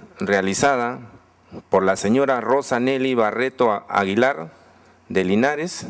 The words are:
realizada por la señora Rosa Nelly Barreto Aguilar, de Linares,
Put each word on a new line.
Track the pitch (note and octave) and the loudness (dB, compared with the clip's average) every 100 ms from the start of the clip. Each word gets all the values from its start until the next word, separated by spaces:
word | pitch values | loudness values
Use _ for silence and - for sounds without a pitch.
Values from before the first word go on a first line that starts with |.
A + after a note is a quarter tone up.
| - - | -16 -10
realizada | G2 G2+ F#2+ F#2+ C#3+ C3 A#2+ B2+ A2+ - _ _ _ E2 - | -2 0 0 0 2 0 -2 -8 -14 -20 _ _ _ -20 -2
por | G2 | 2
la | F#2+ F#2+ | 2 0
señora | G2 B2+ C#3 B2 | 2 2 2 0
Rosa | A2 C3+ C3+ B2 | 0 0 0 -2
Nelly | B2+ C3+ C3 B2 | 0 0 0 0
Barreto | G#2+ G#2+ C3 - A#2+ G2+ - | 0 0 -4 0 2 0 -2
Aguilar, | G2+ G2 G#2 B2+ D3+ D#3+ - - _ - _ - | 0 0 2 2 0 -8 -18 -20 _ -20 _ -6
de | F#2 | -2
Linares, | F#2 G#2 C3+ D3 F3 - - | 0 2 2 0 -6 -8 -10